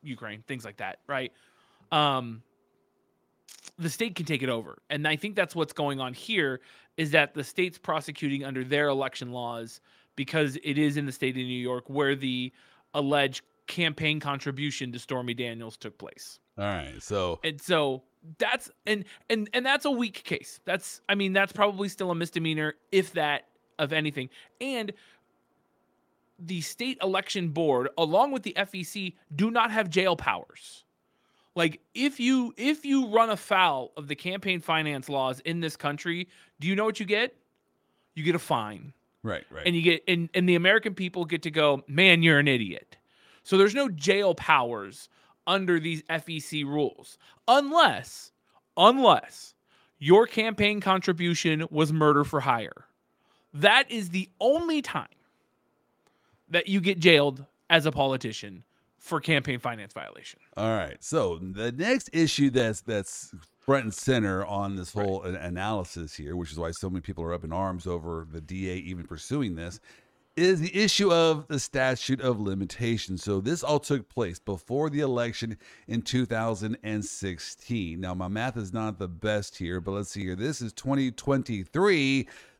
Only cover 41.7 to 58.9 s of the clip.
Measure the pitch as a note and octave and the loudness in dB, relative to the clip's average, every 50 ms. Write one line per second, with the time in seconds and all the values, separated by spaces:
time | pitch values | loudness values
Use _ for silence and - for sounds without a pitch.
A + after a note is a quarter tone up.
41.7 | C#3+ C3+ - - C#3 D#3 F#3+ F#3+ F3 E3+ E3 E3 D3+ C#3+ D3 D3 C3+ B2 A2 F#2+ | 4 2 -2 -2 2 6 8 8 8 8 8 8 8 6 6 4 4 2 0 -4
42.7 | D#2 - - _ - - _ _ _ _ _ _ _ _ _ - F#3+ F#3+ G3 G#3 | -6 -10 -14 _ -20 -20 _ _ _ _ _ _ _ _ _ 2 6 6 6 6
43.7 | G3+ C#4 C#4+ B3+ F3+ D3+ C#3 F3+ G3 G3+ G3+ F#3+ E3 - - - D#3 C#3 B2 A#2+ | 6 2 0 0 -2 0 0 2 2 4 4 2 2 2 4 4 6 6 6 2
44.7 | A#2+ G#2 G2 G2 - - - - _ _ _ _ _ _ _ - F#3 G3 F#3+ F3+ | -2 -6 -6 -10 -12 -16 -20 -20 _ _ _ _ _ _ _ 0 0 2 2 2
45.7 | F3 E3 D#3 E3+ E3 D#3 - - E3 D#3+ D3 E3+ E3 D#3 - - D#3+ D3+ D3 C#3 | 2 2 2 0 -4 -4 -4 -4 -4 -4 -4 -6 -8 -8 -8 -6 -6 -4 -4 -2
46.7 | C#3+ D3+ C#3+ G#2+ - - - - - - _ - _ _ _ - B3 C#4 C#4+ C#4 | 0 0 0 0 -2 -6 -14 -20 -20 -20 _ -20 _ _ _ 6 6 6 6 4
47.7 | D#4 E4+ D#4+ G3+ A#2+ F#2 - - - - - - _ _ _ _ _ _ _ _ | 4 6 6 6 4 0 -6 -10 -14 -18 -18 -20 _ _ _ _ _ _ _ _
48.7 | _ - F3 G#3+ B3 C4+ C4 G#3+ D#3 G#2+ - - - - - - - _ _ _ | _ 6 8 8 8 8 8 8 8 8 4 -2 -12 -20 -20 -20 -20 _ _ _
49.7 | _ _ _ _ _ _ C#3+ D3 F3+ G#3 A#3 A3+ - A3 A3 A3+ G#3+ - G#3 G#3 | _ _ _ _ _ _ 4 8 8 8 8 6 2 0 -2 0 0 2 2 2
50.7 | G#3 G#3 F#3 G3 F#3+ F#3+ - - F3 D#3+ F3 F3 E3+ - - E3 D#3 D#3 D#3+ - | 2 2 2 2 2 2 2 0 0 0 0 0 0 0 2 2 2 0 -2 -2
51.7 | D#3 D3+ D#3+ D3 D#3 D#3 D3+ D3 D3 C#3+ D3 - - D3 C3 C#3 B2 A#2 G#2+ - | 0 0 2 2 2 4 6 6 6 6 4 2 0 0 2 2 2 2 0 -6
52.7 | - - - _ _ _ _ _ _ _ _ _ _ _ _ _ - C#3+ D#3+ G3+ | -12 -16 -20 _ _ _ _ _ _ _ _ _ _ _ _ _ -4 2 4 6
53.7 | A3 C4 C4+ - A#3+ A3+ G3 F3 E3+ F#3 F#3 - _ - G3+ A#3+ C#4+ E4 E4+ E4 | 8 6 6 4 0 -4 -4 -2 -2 -4 -4 -4 _ 0 2 4 4 4 2 0
54.7 | D#4 D4+ - - - D3+ G#2 - _ _ _ _ _ _ _ _ _ _ _ _ | 0 -2 -2 -2 -4 -6 -6 -6 _ _ _ _ _ _ _ _ _ _ _ _
55.7 | _ _ _ _ _ _ _ _ _ _ _ _ _ _ _ _ - F3 E3+ G3 | _ _ _ _ _ _ _ _ _ _ _ _ _ _ _ _ -2 0 0 2
56.7 | F#3+ G3+ E3 G3 G3 F3 D#3+ F3+ E3 C#3+ C#3+ C#3+ C3 C3+ C#3 - _ _ _ - | 0 2 2 2 2 6 8 8 8 8 8 4 0 -4 -10 -20 _ _ _ 4
57.7 | E3+ E3 C#3+ D#3 C#3 D3 C#3 C3+ C3+ B2+ - A#2 G#2+ - - G2+ F#2+ F2+ - _ | 4 4 6 4 2 2 2 2 2 0 -2 -6 -8 -8 -10 -14 -14 -16 -20 _
58.7 | _ _ _ _ | _ _ _ _